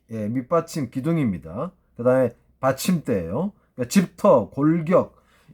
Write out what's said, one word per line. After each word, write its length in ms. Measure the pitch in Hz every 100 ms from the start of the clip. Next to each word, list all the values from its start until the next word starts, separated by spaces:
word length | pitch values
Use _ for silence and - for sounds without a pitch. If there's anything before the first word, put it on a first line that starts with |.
| -
예, 180 | 113 107
밑받침 600 | 127 123 165 160 165 127
기둥입니다. 840 | 135 139 170 127 87 78 95 175 - _ -
그다음에 400 | 120 131 120 - _ _
받침대예요. 920 | 131 135 - 175 - 104 82 110 202 - _
그러니까 140 | - 120
집터, 640 | 196 175 - 208 143 95
골격. 680 | - 151 170 156 170 107 _ _ _ _